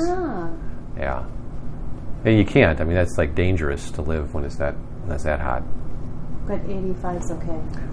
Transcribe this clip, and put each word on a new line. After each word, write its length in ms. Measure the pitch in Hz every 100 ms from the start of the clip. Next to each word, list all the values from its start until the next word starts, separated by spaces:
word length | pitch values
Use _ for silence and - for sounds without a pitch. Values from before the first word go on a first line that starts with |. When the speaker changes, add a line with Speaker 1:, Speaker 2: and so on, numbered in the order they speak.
| 339
Speaker 1:
Yeah. 440 | 370 330 202 170 - - - - -
Speaker 2:
Yeah. 260 | 67 65 - - - - - - - - - - 117
And 120 | 110
you 60 |
can't. 380 | 98 139 101 76
I 20 |
mean, 120 | 80 90
that's, 220 | 85 -
like, 160 | 78 78
dangerous 560 | 90 90 76 69 -
to 100 | -
live 320 | 76 80 73
when 100 | 80
it's 120 | 73 73
that, 160 | 73 73 - -
when 80 | -
it's 100 | 76 78
that 140 | 73
hot. 240 | 69 62 - - - - - - - - -
Speaker 1:
But 120 | 202 -
eighty-five's 600 | 190 190 180 185 170 -
okay. 300 | 170 175 214 - - -